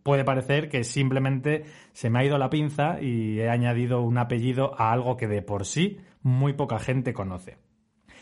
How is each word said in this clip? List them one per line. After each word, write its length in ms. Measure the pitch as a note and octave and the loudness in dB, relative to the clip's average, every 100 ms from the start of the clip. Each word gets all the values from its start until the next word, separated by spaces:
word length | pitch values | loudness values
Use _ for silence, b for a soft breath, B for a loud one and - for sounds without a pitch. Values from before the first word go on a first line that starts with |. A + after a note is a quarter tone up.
puede 220 | C#3+ C#3 C3+ | 0 2 2
parecer 420 | C3 B2+ C#3+ D#3 | 0 2 0 0
que 160 | C3+ | -4
simplemente 800 | A#2+ C#3 C3+ C3+ C3+ C3+ C#3+ D3+ D3+ B B | -2 0 0 2 0 0 0 -2 -4 B B
se 160 | - A#2+ | -6 0
me 100 | A#2+ | 2
ha 60 | C#3 | 2
ido 120 | D3 | 2
la 120 | C3 | 0
pinza 520 | D#3 D3+ D3 D3 F3+ | 0 0 0 -2 0
y 380 | C3+ A#2 G#2+ G#2+ | -2 -2 -2 0
he 100 | A2+ | 0
añadido 520 | A#2+ A#2+ A#2+ B2 B2 | 2 2 0 0 0
un 160 | A#2+ B2 | 2 0
apellido 640 | A#2+ A#2+ B2 B2 C3+ - | 0 0 0 0 0 2
a 120 | A2+ | 2
algo 240 | B2 B2 A#2+ | 2 0 -2
que 120 | A2 | -2
de 140 | G#2 | -2
por 240 | F#2+ G2+ F#2+ | -2 -6 -4
sí 340 | D3 G3 G3+ B B | 0 0 -2 B B
muy 300 | C3 B2+ C#3+ | 0 2 2
poca 240 | C#3+ C#3 A2 | 0 -2 -2
gente 360 | A#2+ C3 B2 | -2 -2 -2
conoce. 440 | A#2+ F#2+ F#2 - - _ _ _ _ B B | -4 -6 -8 -12 -20 _ _ _ _ B B